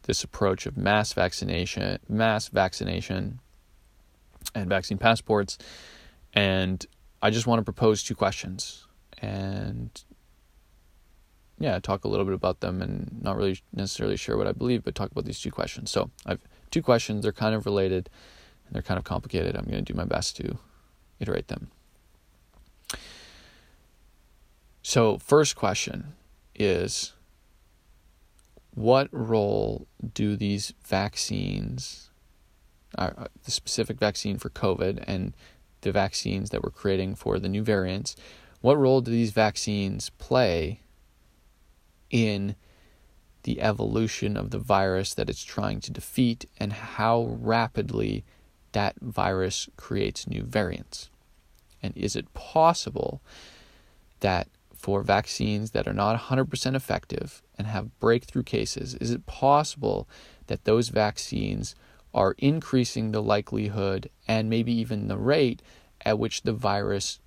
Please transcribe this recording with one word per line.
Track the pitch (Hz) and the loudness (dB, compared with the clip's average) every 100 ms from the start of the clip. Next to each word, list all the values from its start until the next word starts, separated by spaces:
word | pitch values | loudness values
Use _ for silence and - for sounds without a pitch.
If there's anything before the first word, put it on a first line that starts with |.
this | - - | -2 -2
approach | - - 101 95 | -4 0 2 2
of | - 95 | -2 -2
mass | 98 107 107 | 4 4 2
vaccination, | - 92 - 98 87 90 - 98 95 - | 0 0 0 -2 -2 -2 -2 -4 -4 -4
mass | 104 113 107 - | 0 2 2 0
vaccination | 95 92 - 101 90 - 95 98 123 _ - _ _ _ _ _ _ _ - - | 2 2 0 -4 -4 -4 -4 -6 -10 _ -20 _ _ _ _ _ _ _ -14 -8
and | 110 92 | -6 0
vaccine | 95 - 98 | 0 0 2
passports. | 113 113 - 107 98 - - - - - - _ - | 4 4 2 2 2 -6 -14 -20 -20 -20 -20 _ -2
And | - 98 95 92 92 - _ - _ | 2 4 2 0 -2 -8 _ -20 _
I | 107 | 2
just | 110 117 | 2 4
wanna | 117 | 2
propose | 107 - 110 107 | 2 4 4 4
two | - | 0
questions | - 98 - 95 95 - - - _ _ - | 0 0 0 -8 -8 -10 -12 -20 _ _ -12
and, | 104 98 95 98 101 113 117 - _ - _ _ _ _ _ _ _ _ _ - _ _ _ - | -8 -6 -4 -4 -4 -6 -8 -12 _ -20 _ _ _ _ _ _ _ _ _ -20 _ _ _ -4
yeah, | 147 92 | -2 -2
talk | - 98 | -2 -2
a | 104 | 0
little | 101 98 | 0 0
bit | |
about | 95 92 90 | 0 0 -2
them | 95 92 | -4 -4
and | 92 98 92 - | -4 -6 -8 -6
not | 98 101 | -4 0
really | 98 95 _ | -2 -2 _
necessarily | 107 98 - 107 101 | -6 -6 -4 -2 -2
share | - 110 | -2 0
what | 101 | 0
I | |
believe, | - 123 120 | -2 0 0
but | - - | -2 -6
talk | - | -6
about | - | -6
these | - 107 | -8 -8
two | - | -8
questions. | - - - - | -6 -6 -6 -4
So | 101 95 - - | -2 -2 -6 -8
I | |
have | 95 - - - | -8 -8 -20 -4
two | 170 | 0
questions. | 143 117 - 107 | 4 4 4 -2
They're | 107 | -2
kind | - 110 | 0 0
of | 110 | 0
related | 104 101 95 92 87 - - - - _ - | 0 2 2 0 -4 -16 -20 -20 -20 _ -10
and | |
they're | - | -8
kind | - 92 | -4 -4
of | |
complicated. | - 90 - 90 87 - | -2 -6 -2 -2 -2 -2
I'm | |
gonna | - - | -4 -4
do | - | -4
my | - | -4
best | 87 - - - | 0 0 -2 -6
to | - - - _ _ _ _ _ | -8 -8 -12 _ _ _ _ _
iterate | - - - | -4 -4 -4
them. | - - _ _ _ _ _ _ _ _ - - _ - - - - - - - - _ _ _ _ _ _ _ _ _ _ _ _ | -10 -10 _ _ _ _ _ _ _ _ -20 -20 _ -12 -12 -12 -20 -20 -20 -20 -20 _ _ _ _ _ _ _ _ _ _ _ _
So | - 127 110 104 | 2 6 6 4
first | - 147 147 | 6 6 6
question | - 101 98 - - 147 - _ _ _ - | 2 0 0 -4 -8 -12 -18 _ _ _ 0
is, | 101 87 95 - - _ _ _ _ _ _ _ _ _ _ _ _ _ _ - _ | 2 2 0 -4 -8 _ _ _ _ _ _ _ _ _ _ _ _ _ _ -20 _
what | - 110 131 139 | 0 6 6 4
role | 135 113 110 101 104 107 107 - - 120 | -4 2 4 4 2 0 -4 -10 -12 -10
do | - 107 104 | -2 0 2
these | 104 101 - - | 0 0 -4 -12
vaccines, | - 95 101 - - 101 95 98 104 127 - - - _ _ _ _ _ _ _ _ - | -2 0 0 -4 -4 -2 -2 -4 -4 -6 -10 -14 -20 _ _ _ _ _ _ _ _ -4
uh, | 92 - | -4 -6
uh, | - - | -14 -14
the | - | -6
specific | - - - 110 113 | -6 -4 -2 -2 0
vaccine | 107 - 104 98 | 0 0 -6 -4
for | - | -8
covid | - 101 90 92 95 - | -2 0 2 0 -2 -4
and | 95 98 - - _ _ _ | -4 -4 -8 -20 _ _ _
the | - | 0
vaccines | 101 95 - 107 98 104 | 2 0 -2 -4 -4 -4
that | 107 | -4
we're | - | -4
creating | - 101 95 95 | -4 -2 0 -2
for | - - 95 | -4 -2 -2
the | 95 | 0
new | 101 | -2
variants, | 110 101 92 95 131 - - - - - | 2 2 2 -4 -6 -10 -20 -20 -20 0
what | 123 147 | 4 6
role | 135 131 | 6 6
do | 120 | 4
these | 117 113 | 2 2
vaccines | 110 107 - - 101 98 104 - - | 4 4 2 -2 0 0 -2 -8 -12
play | - 127 113 85 80 110 _ _ _ _ _ _ _ _ _ _ _ _ _ | 0 2 4 2 0 -6 _ _ _ _ _ _ _ _ _ _ _ _ _
in | 120 110 101 98 107 _ _ - _ _ _ _ _ | 2 2 0 -4 -6 _ _ -20 _ _ _ _ _
the | - 117 | -6 0
evolution | 110 107 107 110 110 - 107 101 | 0 0 0 0 0 -2 -2 -2
of | 101 | -4
the | 107 | -6
virus | 107 98 95 92 101 | 2 4 4 0 -2
that | - 107 | -4 -4
it's | - | -4
trying | - - 101 104 | -6 -4 -2 -4
to | - | -8
defeat | - - - 123 117 - - | -12 -6 0 0 0 -10 -8
and | 104 | -6
how | 107 - - 110 117 117 117 | -6 -8 0 2 4 2 -2
rapidly | 113 113 113 - 78 - 52 104 - _ _ _ _ | 2 2 2 -2 -2 -2 -2 -4 -8 _ _ _ _
that | 110 101 - | -2 -2 -2
virus | 123 - 98 95 95 - - - | -6 0 0 2 -2 -2 -8 -14
creates | - 101 101 - - | -6 -2 -2 -4 -8
new | 104 | -6
variants? | 110 117 90 - - - - _ _ _ _ _ _ _ | -2 0 0 -4 -10 -16 -18 _ _ _ _ _ _ _
And | 98 - | -10 -4
is | 104 - | -4 -4
it | - | -8
possible | - - 160 160 170 - - - 135 - - - - - - _ _ _ _ | -14 -2 4 4 4 -4 -4 -4 -6 -16 -20 -20 -20 -20 -20 _ _ _ _
that | 101 90 - _ _ | 0 0 -2 _ _
for | - - 98 | -10 -2 0
vaccines | 101 101 - - 110 104 110 | 4 2 2 -4 -2 -2 -2
that | 107 - | -2 -2
are | |
not | 101 101 | 0 2
a | 113 | 0
hundred | - 131 131 | 0 0 0
percent | 127 131 135 | -2 -2 -2
effective | - 107 - - - - _ - | -2 -4 -4 -8 -8 -12 _ -8
and | 107 | -4
have | 107 107 - | -4 -6 0
breakthrough | 117 117 - 131 | 4 4 2 -4
cases, | 120 110 110 - 131 123 | 0 -2 -2 -6 -8 -6
is | 117 | -4
it | 120 - | -4 -6
possible | - 135 143 151 147 110 98 - - - - - | 0 4 6 4 -2 -2 -2 -6 -18 -20 -20 -8
that | - | -2
those | - 110 120 | 4 4 4
vaccines | 107 104 - - - 101 101 110 - - - - | 2 0 -2 -6 -4 -2 -4 -6 -12 -20 -20 -2
are | 117 95 - | 2 2 4
increasing | 139 160 - 131 120 - 110 | 2 2 2 2 2 0 -2
the | 107 | 0
likelihood | 107 104 - 110 104 101 98 95 - _ - | 2 2 2 -2 -2 0 0 -2 -6 _ -2
and | 110 110 | 0 2
maybe | 113 117 | 0 2
even | 117 117 107 104 | 0 -2 -4 -2
the | 101 | 0
rate | 110 156 127 - - - _ _ | 2 4 4 0 -12 -20 _ _
at | 107 110 | 0 2
which | 113 - | 0 -2
the | 120 | -2
virus | 110 107 101 104 101 - - | 0 0 0 0 -2 -4 -8